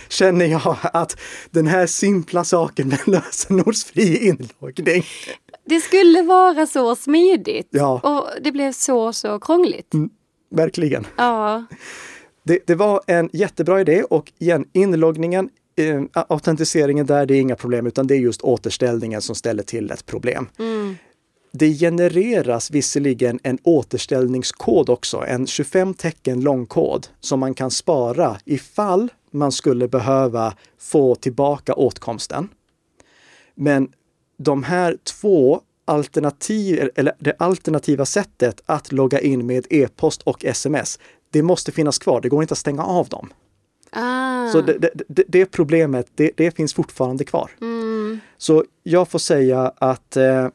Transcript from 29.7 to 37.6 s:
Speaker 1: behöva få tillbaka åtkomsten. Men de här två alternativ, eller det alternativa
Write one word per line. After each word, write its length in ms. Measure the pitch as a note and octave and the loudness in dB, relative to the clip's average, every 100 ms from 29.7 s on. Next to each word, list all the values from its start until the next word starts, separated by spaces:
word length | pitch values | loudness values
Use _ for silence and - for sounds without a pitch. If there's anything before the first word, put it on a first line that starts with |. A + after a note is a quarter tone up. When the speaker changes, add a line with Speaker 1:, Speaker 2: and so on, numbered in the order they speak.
| B2 B2 | 0 0
Speaker 1:
behöva 640 | B2+ A2 C3+ C3 A#2 A2+ G2+ _ _ | -2 0 0 0 -2 -4 -6 _ _
få 360 | - D#3+ C3 | -2 2 4
tillbaka 600 | A#2+ C3+ A#2+ C#3 C#3+ - | 2 -2 -2 -2 -2 -4
åtkomsten. 760 | - C3 - - A2+ - - G3 _ _ _ _ _ _ _ _ _ _ | 0 0 -2 -10 -10 -8 -8 -10 _ _ _ _ _ _ _ _ _ _
Men 340 | - D3 C#3 C3+ _ _ _ _ - | -4 0 0 0 _ _ _ _ -6
de 240 | D3 C#3 | -2 -2
här 340 | B2+ F3+ F3 E3 | 0 0 0 -2
två 560 | - - G#3+ F3+ C3 E3 - _ | -8 -6 2 4 6 4 -2 _
alternativ, 1040 | - D3+ C#3+ D#3+ D3 - - G#3+ G3 D3+ C3+ | -4 -2 -2 -4 -4 -4 -4 -4 -2 -2 -2
eller 180 | - C#3 - | -2 -2 -2
det 160 | - - | -4 -2
alternativa 680 | F3 F#3 | 0 -2